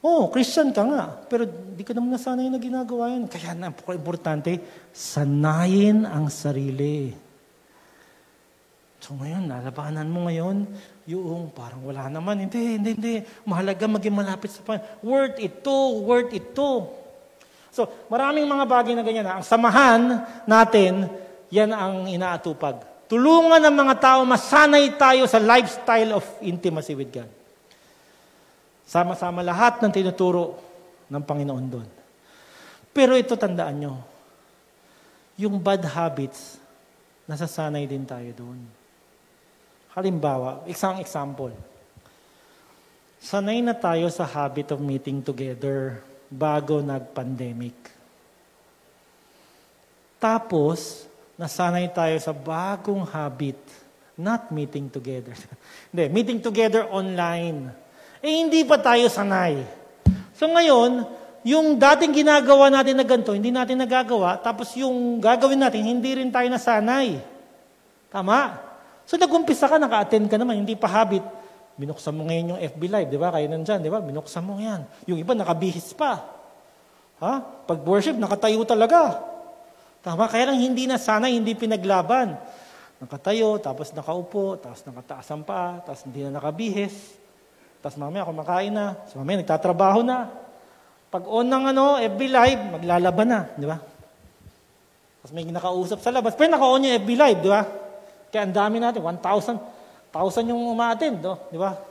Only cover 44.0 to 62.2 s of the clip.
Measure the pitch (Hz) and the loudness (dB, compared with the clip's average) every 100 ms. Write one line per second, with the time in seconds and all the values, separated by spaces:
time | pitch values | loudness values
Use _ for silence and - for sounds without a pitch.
44 | 170 170 160 151 143 135 143 143 143 135 | -2 -4 -6 -4 -6 -6 -8 -6 -4 -6
45 | 135 139 135 123 135 123 139 139 135 117 | -6 -8 -8 -8 -8 -8 -6 -4 -6 -10
46 | - - _ 131 151 151 147 151 143 135 | -18 -20 _ -4 -2 -2 -2 -2 -2 -6
47 | 127 - 127 127 123 117 120 - - _ | -8 -12 -10 -8 -10 -10 -12 -14 -20 _
48 | _ _ _ _ _ _ _ _ _ _ | _ _ _ _ _ _ _ _ _ _
49 | _ _ _ _ _ _ _ _ _ _ | _ _ _ _ _ _ _ _ _ _
50 | _ _ 226 220 226 170 147 165 - - | _ _ -2 -2 0 0 0 -2 -8 -16
51 | - - _ _ 165 - 180 175 180 180 | -20 -20 _ _ -14 -4 -2 0 -4 -2
52 | 165 160 160 147 139 160 185 196 196 196 | 0 0 -4 -10 -8 -6 -6 -6 -6 -6
53 | 175 156 147 127 139 135 - - _ _ | -6 -8 -8 -6 -8 -8 -16 -20 _ _
54 | _ - 180 226 233 156 143 143 139 135 | _ -10 -4 -4 -4 -8 -8 -8 -10 -10
55 | 123 127 120 117 - - - - - 175 | -10 -12 -12 -18 -20 -20 -20 -20 -12 -2
56 | 151 175 226 233 233 208 220 226 220 196 | 0 0 0 -2 -4 0 2 2 0 -4
57 | 190 180 170 170 170 151 131 - - _ | -4 -4 -4 -4 -6 -8 -10 -16 -20 _
58 | - - 294 311 330 320 254 302 277 240 | -20 -10 -4 0 2 2 4 4 6 4
59 | 240 190 202 190 175 143 120 - - _ | 4 2 -2 0 0 -2 -6 -14 -20 _
60 | - - - - 311 330 339 254 240 247 | 0 0 -8 -4 2 4 6 6 6 2
61 | 226 - - - 226 302 311 277 277 302 | -4 -12 -18 -10 0 4 4 6 8 8
62 | 330 285 | 4 4